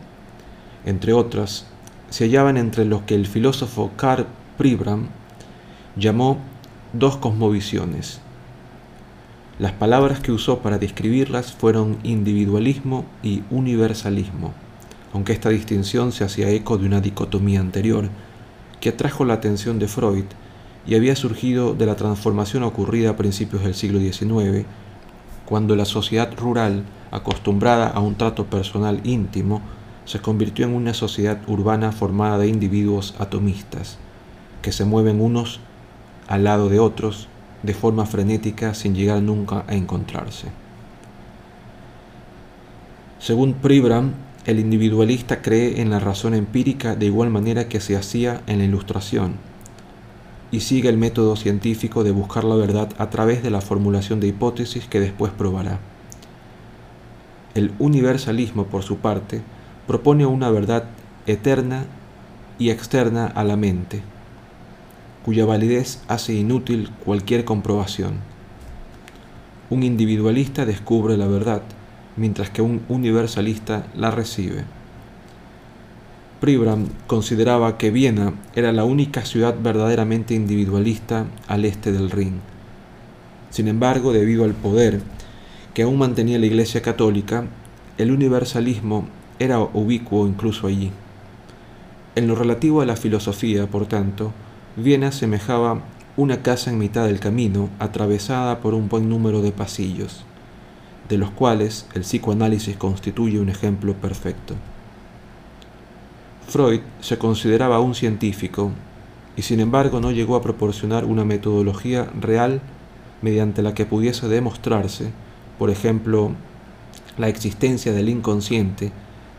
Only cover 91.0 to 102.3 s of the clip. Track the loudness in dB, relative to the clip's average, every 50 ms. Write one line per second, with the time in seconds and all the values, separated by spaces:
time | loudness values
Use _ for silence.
91 | -16 -20 -20 -20 -20 -20 -20 -20 -20 -20 -20 -20 -20 -20 -20 -20 -20 -20 -20 -20
92 | -16 -8 -4 0 0 2 2 2 2 0 0 2 2 2 4 4 2 2 0 -2
93 | -2 0 0 0 0 -2 -6 -4 -2 0 0 0 0 -2 -2 -4 -4 -2 -2 -2
94 | -2 -2 -4 -4 -6 -8 -8 -10 -16 -20 -20 -20 -20 -16 -8 -2 2 4 4 4
95 | 2 0 -2 -2 -2 -2 -2 -2 -2 -2 0 0 2 0 0 -4 -6 -12 -18 -20
96 | -20 -10 -2 0 0 0 0 0 0 0 0 0 -2 -2 -2 -2 -2 -2 0 0
97 | 0 2 0 0 -2 -2 0 0 0 0 0 0 -2 -2 -4 -6 -6 -6 -4 -2
98 | 0 0 0 0 0 -2 -2 -2 0 -2 -2 -2 -2 0 0 0 0 0 0 0
99 | 2 2 2 2 2 2 2 2 2 0 0 -2 -6 -6 -6 -4 -4 -4 -4 -6
100 | -8 -10 -10 -16 -20 -20 -20 -20 -20 -20 -20 -20 -20 -20 -20 -20 -20 -20 -20 -16
101 | -8 -2 0 0 0 0 -2 0 2 2 2 2 0 -2 -4 -6 -12 -10 -8 -8
102 | -6 -4 -4 -4 0 0